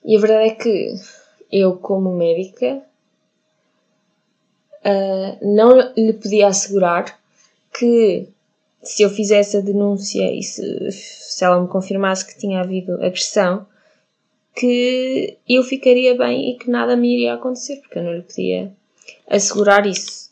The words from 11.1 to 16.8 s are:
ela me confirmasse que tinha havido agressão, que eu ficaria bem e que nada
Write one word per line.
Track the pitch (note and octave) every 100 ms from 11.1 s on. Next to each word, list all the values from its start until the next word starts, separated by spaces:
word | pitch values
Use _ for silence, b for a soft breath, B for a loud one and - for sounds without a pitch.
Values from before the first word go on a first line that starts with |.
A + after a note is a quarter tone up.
| - - -
ela | F3+ F3+
me | F3+
confirmasse | F#3+ F#3+ G3 G3 F#3+ -
que | -
tinha | G3+ F#3
havido | F#3 F#3+ F#3 F3
agressão, | F#3 F3+ - A3 F3+ F#3+ - _ _ _ _ _ _ _ _ -
que | B3 A#3+ B3 B3+ C4 C4 - - -
eu | B3+
ficaria | B3+ C4+ B3+ B3 B3+ B3
bem | A#3+ B3+ B3
e | B3
que | B3
nada | A#3+